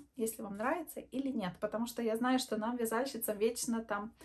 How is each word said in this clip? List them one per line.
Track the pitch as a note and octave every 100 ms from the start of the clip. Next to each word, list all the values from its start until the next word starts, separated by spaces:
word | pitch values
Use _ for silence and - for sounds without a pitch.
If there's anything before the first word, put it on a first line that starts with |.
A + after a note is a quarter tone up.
| - -
если | A3 -
вам | G#3 G3
нравится | A#3+ E4+ D#4 -
или | - B3+ C4+
нет. | A#3 F3+ -
Потому | G#3 G#3+ A#3
что | -
я | A#3 A3+
знаю, | B3 B3+
что | - G#3+
нам, | A3 B3
вязальщицам, | A3+ A3+ C4+ - - G3+
вечно | A3+ A#3+ - A3+
там, | A3+ G3+ G#3+ -